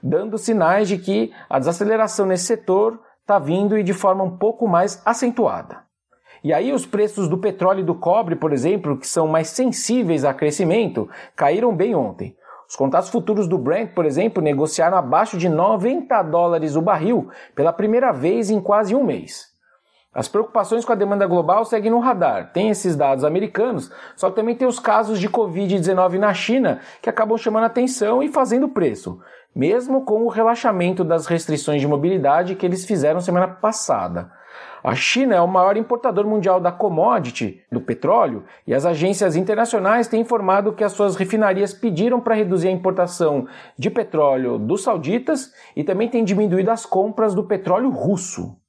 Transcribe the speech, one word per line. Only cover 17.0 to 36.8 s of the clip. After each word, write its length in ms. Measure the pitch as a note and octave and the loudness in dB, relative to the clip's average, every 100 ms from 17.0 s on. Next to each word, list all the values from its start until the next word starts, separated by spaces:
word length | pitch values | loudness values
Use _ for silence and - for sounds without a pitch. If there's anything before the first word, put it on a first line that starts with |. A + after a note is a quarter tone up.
| F3 A#3 - - - - | 2 -2 -2 -14 -14 -2
pela 180 | D#3 | 0
primeira 380 | E3 G#3+ A#3 B3+ | 0 0 2 0
vez 400 | C#3+ D3+ A3+ G#3 | 0 0 0 0
em 100 | G#3+ | -2
quase 320 | F#3+ G#3 G3+ | 2 2 2
um 100 | B3 | 0
mês. 460 | A#3+ C3 - - - _ _ _ _ _ _ | 0 -4 -8 -16 -20 _ _ _ _ _ _
As 160 | - - | -8 -4
preocupações 560 | G3+ A3 A#3 G3 A#3 | -4 -2 -2 0 -2
com 80 | A#3 | 0
a 40 | A3 | 0
demanda 320 | G3+ G3+ G3 | 0 0 2
global 360 | F3 D#3+ G3 | 2 2 2
seguem 280 | A3+ A3+ G#3+ | 2 0 2
no 80 | A#3 | 2
radar. 520 | B3 G#3+ D#3+ G2+ E2 | 2 2 0 0 -4
Tem 200 | E3+ G#3+ | -2 0
esses 240 | G#3 F#3 D3+ | 0 -2 0
dados 280 | C#3 C3+ | 2 2
americanos, 680 | D3 E3+ G#3+ - A#3+ F#3 - - - - | 0 0 -2 -2 -2 -2 -8 -18 -20 -4
só 160 | F#3+ | -2
que 40 | F#3+ | -2
também 200 | A3 A#3+ | -2 0
tem 120 | C4 | -2
os 120 | B3 | 0
casos 400 | A#3 G#3+ G#3+ G#3+ | 0 2 2 -2
de 100 | G3+ | -2
covid 480 | - G#3 E3+ G3+ G3 | 0 -2 -2 0 0
dezenove 400 | E3+ F3+ F#3 F#3 | 2 2 2 2
na 160 | G#3 | 0
China 460 | F3+ - B3+ G#3 - - - | 0 0 2 2 -2 -8 -8
que 80 | - | -6
acabam 300 | - A3 A3+ | -2 0 0
chamando 280 | A#3 A3 A3+ | 0 0 0
atenção 580 | A#3 B3+ - G#3 A#3+ | 0 -2 0 0 0
e 40 | D4+ | 0
fazendo 400 | D4+ B3 A#3+ D4 | 0 2 2 0
preço, 520 | - D#3 G#2 F#2 F2 - - _ - | 0 0 -2 -10 -14 -18 -20 _ -2
mesmo 480 | C#3+ A#3 B3+ C4+ | 0 0 0 -2
com 200 | C4 G#3+ | 0 0
o 40 | A#3 | 0
relaxamento 760 | A3 A3+ A#3 B3 F#3+ F3 F#3 | 2 2 2 0 0 0 0
das 240 | E3 E3 - | 0 0 0
restrições 520 | E3+ E3 D#3 - D3 | -4 -2 -4 0 0
de 80 | C#3 | 0
mobilidade 680 | D3 E3 F#3 C#3 D3+ F3+ F#3+ | 0 0 2 2 2 0 -2
que 100 | F3+ | -2
eles 200 | F3+ - | -4 -2
fizeram 360 | G3 C#3+ E3 | 0 2 0
semana 260 | F3 F3+ F3+ | 0 2 0
passada. 840 | F#3 G#3+ A3 - A#2 F2 E2+ F2 - - - - - | 0 -2 -2 -2 -2 -2 -6 -8 -18 -20 -20 -20 -6
A 120 | - A#2+ | -2 0
China 400 | - A#3+ C4+ F#3+ | 0 2 2 4
é 60 | |
o 60 | F3 | 4
maior 300 | F#3 F#3+ G3+ | 4 4 2
importador 480 | A3+ A#3+ B3+ F#3+ G#3 | 0 -2 0 0 0
mundial 340 | G#3+ F#3 F#3 | 0 2 2
da 120 | F3 | 2
commodity, 880 | F3 | 0